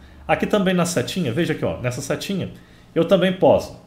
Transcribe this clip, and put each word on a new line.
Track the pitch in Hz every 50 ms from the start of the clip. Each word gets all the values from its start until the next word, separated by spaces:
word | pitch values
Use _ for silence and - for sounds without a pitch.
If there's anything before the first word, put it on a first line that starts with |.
| - - - - -
Aqui | - 151 151 214
também | 196 214 208 185 185 185
na | 180 165
setinha, | - - 139 117 120 - 190 175 123
veja | 110 160 170 151 151
aqui, | - 139
ó, | 98 82 85
nessa | 113 123 120 143
setinha, | 139 - 151 139 - - 196 180 117 87 - - - - - - - - -
eu | 170 170
também | 175 196 180 175 190 185
posso | - 165 139 107 90 - - - - -